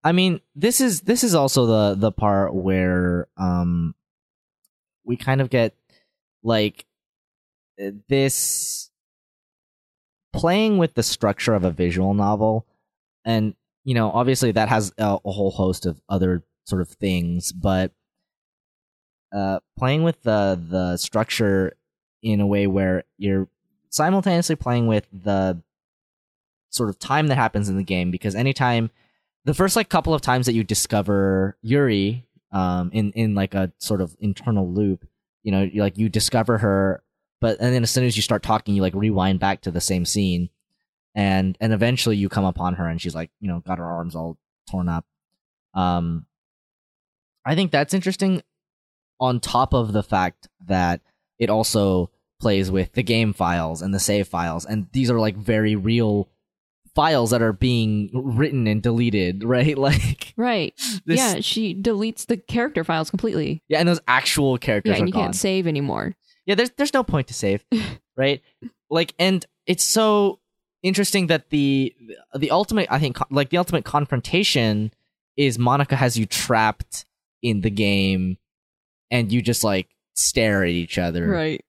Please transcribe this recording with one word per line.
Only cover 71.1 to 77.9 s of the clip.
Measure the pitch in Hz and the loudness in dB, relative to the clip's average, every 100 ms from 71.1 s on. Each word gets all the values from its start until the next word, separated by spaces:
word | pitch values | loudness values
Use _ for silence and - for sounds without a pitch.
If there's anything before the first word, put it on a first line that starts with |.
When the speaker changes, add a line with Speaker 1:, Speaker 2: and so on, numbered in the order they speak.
| 202 175 | 0 0
Speaker 1:
that | 160 _ | -2 _
the, | 151 139 139 135 _ 113 - _ 135 | 0 2 2 0 _ -20 -20 _ -6
the | 139 | 0
ultimate, | 160 202 214 175 | 0 2 -2 0
I | 135 | 0
think, | 147 - | 0 -2
co-, | - | -2
like, | 135 135 | -2 0
the | 175 | 0
ultimate | 180 165 | 0 -2
confrontation | - 151 143 127 - 175 202 139 113 107 107 _ _ _ _ - | 0 -2 0 -4 0 0 2 2 2 0 -4 _ _ _ _ 0
is | 139 113 | 0 2
Monica | 123 139 139 135 | 2 2 2 2
has | 127 113 | 2 0
you | 107 | -2
trapped | - - 113 110 - - - - _ _ _ | -4 0 2 2 0 -10 -12 -16 _ _ _
in | 117 104 | -2 0
the | 107 | 0
game, | 101 101 | 0 2